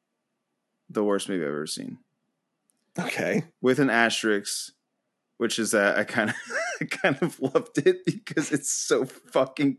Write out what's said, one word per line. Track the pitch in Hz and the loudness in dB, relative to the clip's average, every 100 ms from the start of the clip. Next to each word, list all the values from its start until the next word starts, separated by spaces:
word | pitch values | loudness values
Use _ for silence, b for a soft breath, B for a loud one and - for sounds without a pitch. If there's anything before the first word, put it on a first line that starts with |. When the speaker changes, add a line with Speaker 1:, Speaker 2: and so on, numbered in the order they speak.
| _ _ _ _ _ _ _ _ - | _ _ _ _ _ _ _ _ -6
Speaker 1:
the | 113 | 0
worst | 104 98 - | 2 2 0
movie | 95 | -4
I've | 73 | -2
ever | 73 78 | -4 -6
seen. | - - - _ _ _ _ _ _ _ _ _ - | -8 -10 -14 _ _ _ _ _ _ _ _ _ -8
Speaker 2:
Okay. | 175 - 87 104 - _ | -6 -2 0 0 -2 _
Speaker 1:
With | 123 127 | 2 4
an | 135 | 4
asterisk, | 113 117 - 110 104 104 - - _ _ _ _ _ _ - | 4 4 2 0 0 -2 -8 -10 _ _ _ _ _ _ -4
which | 113 - | -2 0
is | 104 | 0
that | 107 101 - | 4 4 2
I | |
kinda | 107 - - - | 0 0 -2 -2
<laughs> | - 494 679 605 | -6 -4 -4 -6
<laughs> | |
I | - | -6
kind | - 180 139 | 0 0 2
of | 170 - | -2 -2
loved | 131 160 - - | 0 0 0 0
it | 185 185 - | 2 2 0
because | - - 160 143 | -6 -4 -4 -2
it's | 143 - | -2 -2
so | - - 135 135 | -4 0 0 0
fucking | - - 147 131 - 143 | -8 -2 0 0 2 0